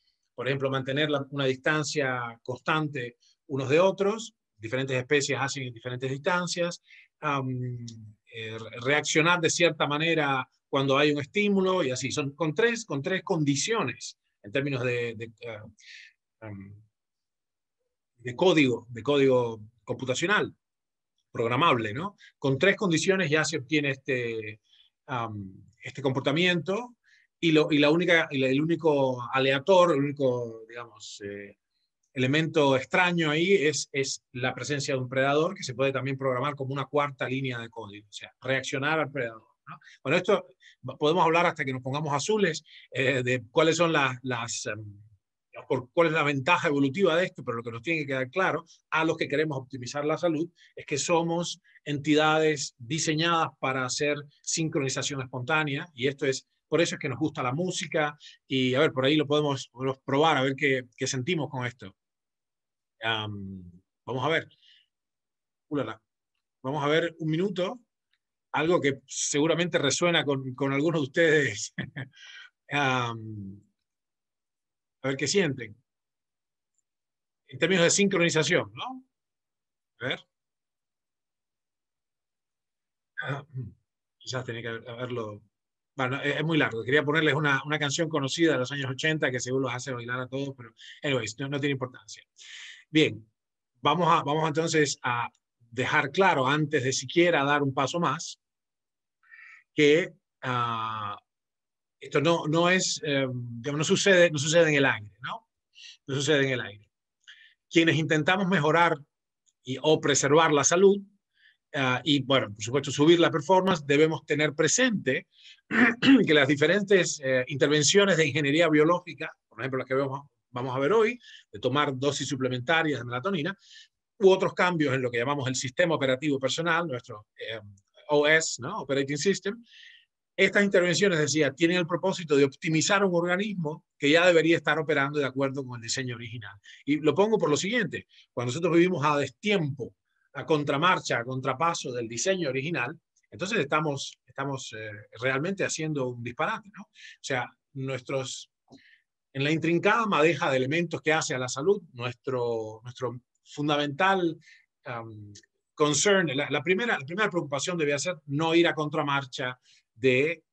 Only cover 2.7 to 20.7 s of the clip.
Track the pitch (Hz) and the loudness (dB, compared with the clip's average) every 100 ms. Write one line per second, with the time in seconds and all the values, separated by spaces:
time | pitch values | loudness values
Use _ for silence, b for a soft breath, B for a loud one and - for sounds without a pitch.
2.7 | 156 151 139 120 - b b _ 135 127 | -2 -2 -6 -10 -12 b b _ -6 2
3.7 | 151 190 190 196 226 - - _ _ 110 | 4 4 2 -2 -2 -8 -18 _ _ -6
4.7 | 127 135 131 123 147 127 123 131 139 127 | -4 -2 -4 2 0 2 -2 -4 -6 -10
5.7 | 117 127 127 131 139 165 180 175 175 170 | -10 -10 -6 -6 -4 -2 -2 -2 -2 -4
6.7 | - B B B _ 151 143 131 127 123 | -4 B B B _ -4 -2 -2 -6 -8
7.7 | 123 117 113 107 - _ 117 110 113 110 | -10 -12 -16 -20 -20 _ -14 -12 -10 -12
8.7 | 123 120 147 147 160 160 175 160 - 170 | -8 0 0 2 2 4 4 4 4 2
9.7 | 156 147 147 165 160 143 135 123 _ _ | 2 -2 0 0 0 0 -2 -4 _ _
10.7 | 139 135 135 151 147 139 202 208 196 185 | -2 2 4 4 2 -2 -2 2 2 2
11.7 | 185 143 123 127 123 139 139 160 156 233 | 2 0 -2 -4 -4 -4 -2 -4 2 0
12.7 | 226 - 147 139 185 - 175 143 139 - | 0 -4 -6 -4 -4 -2 0 0 0 0
13.7 | 226 139 110 - - _ _ 101 127 143 | -2 -2 -6 -14 -18 _ _ -6 -4 -4
14.7 | 135 127 120 120 107 113 113 117 107 110 | -4 -2 -2 -4 -8 -14 -14 -14 -14 -16
15.7 | - B B B B _ _ 110 101 98 | -20 B B B B _ _ -16 -14 -16
16.7 | 101 110 _ _ _ _ _ _ _ _ | -20 _ _ _ _ _ _ _ _ _
17.7 | _ _ _ _ _ 117 120 185 160 135 | _ _ _ _ _ -12 2 4 6 4
18.7 | 113 - 117 110 147 135 127 117 110 107 | 2 -6 -8 0 4 6 4 2 -6 -16
19.7 | _ - 120 127 123 175 208 139 - _ | _ -10 -10 -4 -4 0 0 0 -8 _